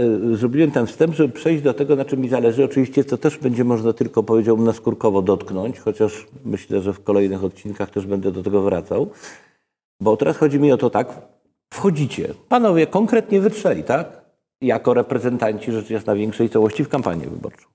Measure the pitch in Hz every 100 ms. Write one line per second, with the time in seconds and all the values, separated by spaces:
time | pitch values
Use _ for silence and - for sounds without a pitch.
0 | 120 104 117 110 120 139 156 131 113 -
1 | 165 156 139 - 160 156 143 120 143 139
2 | 135 131 123 127 117 120 131 135 131 143
3 | 135 131 151 - 127 120 123 117 113 113
4 | 113 113 104 113 110 110 113 110 120 98
5 | 113 98 92 95 - 95 113 131 110 104
6 | 104 - - 135 123 104 - 98 95 95
7 | - 101 98 95 95 - 104 101 98 104
8 | 95 98 95 92 98 101 98 87 - 104
9 | 165 - - - _ _ _ _ _ -
10 | 104 110 160 156 151 139 147 123 120 104
11 | 120 - - _ _ _ _ - 196 151
12 | 139 - 80 - - 247 220 165 151 190
13 | 220 226 220 196 196 - 180 90 - 135
14 | 170 - _ _ _ _ 127 110 123 123
15 | - 127 123 123 113 107 123 113 104 110
16 | 110 104 107 104 117 113 107 - 139 139
17 | 104 85 73 82 - - _